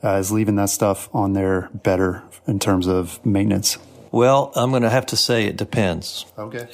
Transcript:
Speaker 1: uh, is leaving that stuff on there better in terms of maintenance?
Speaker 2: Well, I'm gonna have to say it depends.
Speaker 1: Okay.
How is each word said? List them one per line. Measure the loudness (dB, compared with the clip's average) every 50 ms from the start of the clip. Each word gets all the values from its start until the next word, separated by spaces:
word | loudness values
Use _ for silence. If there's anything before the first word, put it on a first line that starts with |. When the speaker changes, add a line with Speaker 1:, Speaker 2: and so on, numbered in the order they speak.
| -2
Speaker 1:
uh, | 0 0
is | 0 0 0
leaving | 0 0 2 2 2
that | 0 0 0
stuff | 0 0 0 0 0 -2 -4 -6 -4
on | -2 0 0 0
there | 0 0 0 0 -2 -2 -6 -8
better | -4 0 0 2 2 2 0 -2 -4 -10 -18 -20 -10 -4
in | -2 -2 0
terms | 0 0 2 2 2
of | 2 0 0 -2 -4 -8 -6 -2
maintenance? | 0 0 2 2 2 0 0 0 -2 -4 -6 -10 -20 -20 -20 -10 -2
Speaker 2:
Well, | 2 4 4 6 4 4 2 0 -2
I'm | -2 0 0
gonna | 2 2 2 2
have | 2 0 0
to | -2 -2
say | 0 0 2 2 2 0
it | 0 -2
depends. | -4 -6 -4 -2 0 0 0 -2 -4 -6 -10 -12 -12 -14 -14 -14
Speaker 1:
Okay. | -14 -14 -12 -12 -12 -10 -4